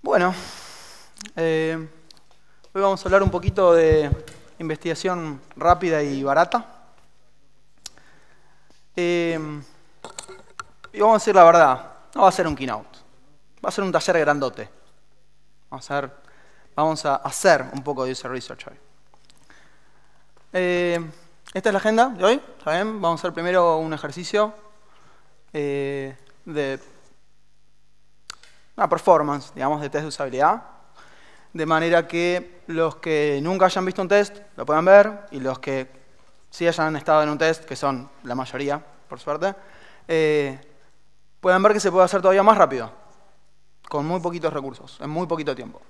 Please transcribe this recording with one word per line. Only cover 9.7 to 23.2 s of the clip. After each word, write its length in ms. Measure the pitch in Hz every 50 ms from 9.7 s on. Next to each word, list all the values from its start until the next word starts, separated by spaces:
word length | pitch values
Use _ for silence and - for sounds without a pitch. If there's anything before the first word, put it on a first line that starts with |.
| - - - - - - - - - - - - - - - - - - - - - - - -
y 80 | - 208
vamos 140 | 208 220 226
a 40 | 208
decir 140 | - 220 196
la 100 | 190 170
verdad, 460 | 165 165 170 160 135 127 - - - - - - - -
no 60 | 269
va 80 | 214 190
a 40 |
ser 140 | 175 - 175
un 80 | 160 147
keynote, 440 | 131 135 127 110 107 - - - - - - - - - - - - - - - - -
va 60 | -
a 20 |
ser 100 | - -
un 80 | 196 185
taller 300 | 170 160 - - 175 170
grandote. 480 | 151 147 147 143 139 127 - - 107 - - - - - - - - - - - - - - - - - - - - -
Vamos 200 | - 131 - -
a 100 | 143 143
ver, 120 | 135 - - - - - - - - - - - - - -
vamos 260 | - 151 160 156 147 -
a 80 | 151 139
hacer 480 | - - 139 - - - 196 160 135 131 127
un 100 | - 139
poco 220 | 131 147 143 131 131
de 80 | 127
user 180 | 131 - - 123
research 380 | 127 127 - - - - - -
hoy. 100 | - - - - - - - - - - - - - - - - - - - - - - - - - - - - - - - - - - - -
Eh, 580 | - 185 185 180 175 175 175 175 170 170 165 160 151 - - - - - - - -
esta 160 | 190 - 220
es 20 |
la 60 | 196 196
agenda 320 | - 214 220 220 240 269
de 140 | 240 180 185
hoy, 160 | 202 240 294 - - - -
¿está 140 | - 156
bien? 280 | 156 175 202 220 220 208
Vamos 200 | 185 170 165 156